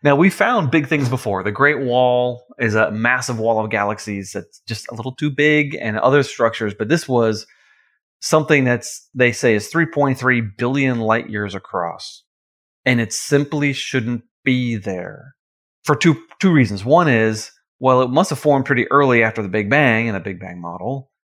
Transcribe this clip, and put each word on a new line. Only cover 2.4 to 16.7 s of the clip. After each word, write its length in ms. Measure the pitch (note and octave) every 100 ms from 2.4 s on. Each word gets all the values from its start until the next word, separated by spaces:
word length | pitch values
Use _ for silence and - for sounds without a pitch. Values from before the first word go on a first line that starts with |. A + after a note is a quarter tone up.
| _ -
is 160 | A#2+
a 160 | G#2+ G#2
massive 480 | G#2+ A#2 B2+ B2 A#2
wall 240 | A2+ A2
of 80 | G#2+
galaxies 600 | G#2+ G#2 G#2 - G2+ F#2+
that's 280 | G2+ - _ -
just 240 | G#2+ -
a 40 |
little 180 | A2+ A#2+
too 160 | B2+ D3
big 440 | C3+ D3 D3+ D3
and 240 | - A2+ G#2+
other 240 | B2+ C#3+
structures, 500 | C3+ - A2+ - A2
but 160 | G2+ A2
this 180 | E3 -
was 400 | B2 A2+ G#2+ - _ _ _ _ _ _ _
something 440 | - D#3 D3 D3
that's, 440 | B2+ A#2+ - - _
they 160 | C3 B2
say, 220 | A#2 B2+
is 140 | G#2+ -
three 160 | E3 D#3+
point 320 | D3 C#3 B2+
three 220 | B2+ A#2+
billion 600 | A2 - B2 C#3 C3+ A#2+
light 280 | A2 A2+ -
years 260 | G#2 G#2
across. 680 | F#2+ - G2 E2+ F2 - - _ _ _ _ _ _ -
And 120 | A#2+
it 140 | A2
simply 640 | - - C#3+ C#3+ D3+ C#3+
shouldn't 480 | C3+ - C3+ A2+ A#2+ _ _
be 340 | - B2+ B2 A2+
there 580 | G2 F#2 F2+ - - _ _ _ _ _
for 100 | -
two, 280 | C#3+ E3+ D3+ - _
two 120 | G3
reasons. 320 | D#3+ A2